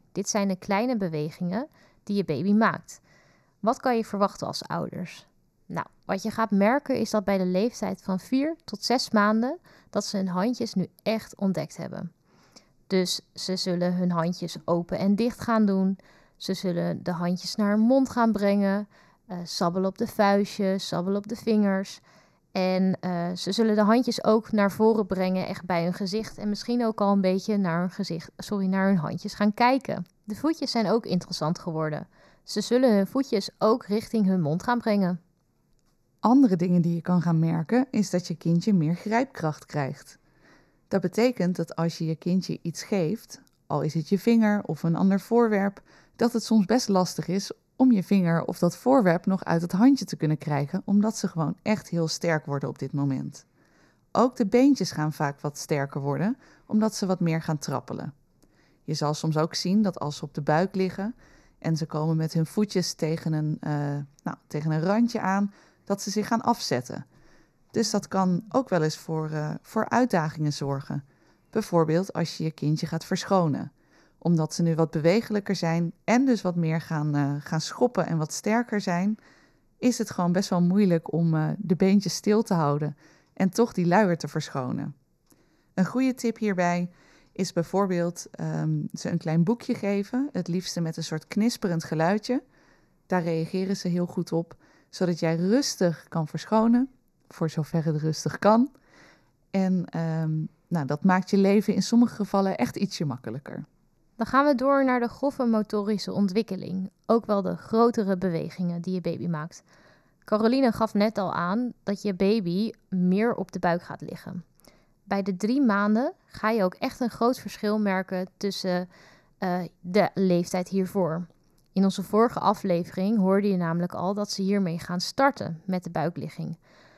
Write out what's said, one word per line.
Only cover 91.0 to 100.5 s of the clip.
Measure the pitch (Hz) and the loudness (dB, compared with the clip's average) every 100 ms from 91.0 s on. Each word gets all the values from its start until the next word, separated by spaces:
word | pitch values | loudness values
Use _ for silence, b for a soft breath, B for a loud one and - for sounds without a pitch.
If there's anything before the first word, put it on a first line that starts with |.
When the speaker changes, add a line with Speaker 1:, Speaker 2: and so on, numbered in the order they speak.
Speaker 2:
soort | 156 160 - | -6 -8 -4
knisperend | 202 226 - 196 165 | 0 0 0 -2 -4
geluidje. | - 156 165 208 - 262 - b b b b b _ | -2 0 2 0 -2 -4 -4 b b b b b _
Daar | 185 | -2
reageren | 170 160 160 185 190 196 | 0 -2 -2 -4 -2 -2
ze | 180 | -2
heel | 175 175 | -2 -2
goed | - 165 | -4 -2
op, | 165 165 - b b b | -4 -4 -14 b b b
zodat | - 180 170 | -2 -2 0
jij | 165 165 | 0 0
rustig | 185 247 285 - 180 160 - | 2 2 0 0 0 0 -6
kan | 165 156 | -6 -4
verschonen, | 160 - 220 226 240 262 _ _ _ _ | -6 0 2 4 4 2 _ _ _ _
voor | - 160 | -6 -4
zover | - 147 170 | -2 -2 -2
het | 156 151 | 0 0
rustig | 156 151 156 - | -2 -2 -6 2
kan. | 202 226 262 b b b b b b b _ | 4 4 2 b b b b b b b _
En, | 196 185 185 | -2 0 0
ehm, | - 165 165 160 156 156 156 | -2 -4 -4 -2 -2 -4 -6